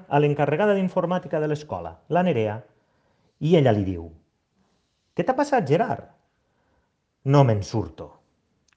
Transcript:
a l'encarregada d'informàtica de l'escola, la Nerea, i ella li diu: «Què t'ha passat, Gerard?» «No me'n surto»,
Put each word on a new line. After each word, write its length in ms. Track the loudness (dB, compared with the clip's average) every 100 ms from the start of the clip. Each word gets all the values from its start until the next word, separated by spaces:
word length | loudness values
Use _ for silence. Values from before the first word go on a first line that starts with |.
| -2
a 100 | 0
l'encarregada 560 | 2 0 0 0 0 0
d'informàtica 640 | -2 -2 -2 -4 -4 -4
de 80 | -4
l'escola, 460 | -4 -6 -10 -10 -16 -4
la 140 | 0 0
Nerea, 320 | 0 -2 -4 -12 _ _ _ _ _ _ _
i 160 | 2 4
ella 160 | 4
li 140 | 2 -2
diu: 240 | -6 -10 -18 _ _ _ _ _ _ _ _ _ -4
«Què 80 |
t'ha 140 | -2 -2
passat, 300 | 0 0 2
Gerard?» 420 | 0 0 -6 -10 _ _ _ _ _ _ _ _ _ _ _
«No 200 | 2 4
me'n 200 | 6 2
surto», 460 | -4 -6 -6 -12 -20 -20 _ _ _ _ _